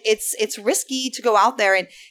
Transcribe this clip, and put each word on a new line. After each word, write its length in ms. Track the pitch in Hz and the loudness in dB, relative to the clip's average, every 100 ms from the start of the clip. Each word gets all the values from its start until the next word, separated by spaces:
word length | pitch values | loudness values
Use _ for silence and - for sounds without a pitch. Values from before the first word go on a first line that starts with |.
it's, 320 | 220 214 - - | 0 -2 -2 -4
it's 180 | 214 - | -4 -2
risky 540 | 208 381 - 262 254 | -2 -2 -2 -6 -6
to 100 | - | -4
go 160 | 240 208 | 2 4
out 220 | 220 262 | 4 2
there. 160 | 202 | 2
And 140 | 190 180 - - | 2 -2 -12 -20